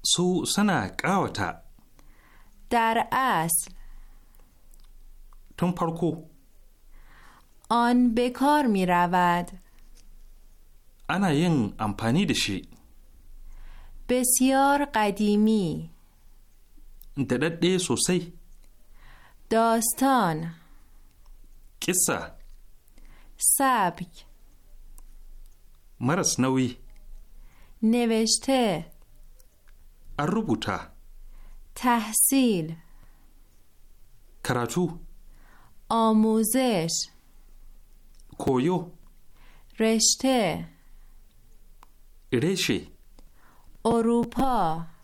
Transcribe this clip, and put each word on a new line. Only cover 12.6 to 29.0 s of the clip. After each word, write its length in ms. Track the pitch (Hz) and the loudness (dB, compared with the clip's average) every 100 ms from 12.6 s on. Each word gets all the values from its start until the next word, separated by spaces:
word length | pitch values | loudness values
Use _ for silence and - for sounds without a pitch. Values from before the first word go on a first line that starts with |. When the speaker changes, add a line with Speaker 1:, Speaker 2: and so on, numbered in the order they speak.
| - - - - - - - - - - - - - - - | -8 -20 -20 -20 -20 -20 -20 -18 -16 -16 -18 -18 -18 -16 -2
Speaker 2:
بسیار 760 | 254 247 - 262 269 277 285 285 | 0 2 2 4 4 4 2 0
قدیمی. 1040 | 220 214 208 208 208 214 220 170 151 165 - - - - - - - - - - - - - | 0 0 0 2 4 4 2 0 -4 -8 -16 -20 -20 -20 -20 -20 -20 -20 -20 -20 -20 -14 -6
Speaker 1:
دددده 600 | 131 165 156 165 170 185 | -2 0 0 0 0 0
سوسی. 560 | 180 - - 180 170 - - - - - - - - - - - - | 0 0 2 0 -2 -16 -20 -20 -20 -20 -20 -20 -20 -20 -20 -20 -2
Speaker 2:
داستان. 1040 | 220 226 226 220 - 269 262 190 160 165 165 - - - - - - - - - - - - - | 2 4 2 0 0 2 4 2 0 -6 -12 -20 -20 -20 -20 -20 -20 -20 -20 -20 -20 -20 -8 -2
Speaker 1:
قصه. 440 | 185 - 110 - - - - - - - - - - - - | 0 0 -2 -6 -16 -20 -20 -20 -20 -20 -20 -20 -20 -20 -4
Speaker 2:
سبک. 880 | - - 269 247 180 170 175 - - - - - - - - - - - - - - - - - - - | -2 2 2 2 0 -2 -12 -14 -20 -20 -20 -20 -20 -20 -20 -20 -20 -20 -18 -18 -18 -20 -20 -20 -20 -6
Speaker 1:
مرس 400 | 123 180 156 - | -2 0 0 0
نوی. 380 | 131 131 127 - - - - - - - - - - - | 2 2 0 -4 -18 -20 -18 -18 -18 -20 -20 -20 -20 -2
Speaker 2:
نوشته. 1000 | 220 240 240 220 226 - - 269 226 165 160 - | 0 2 2 2 2 0 2 2 2 0 -6 -18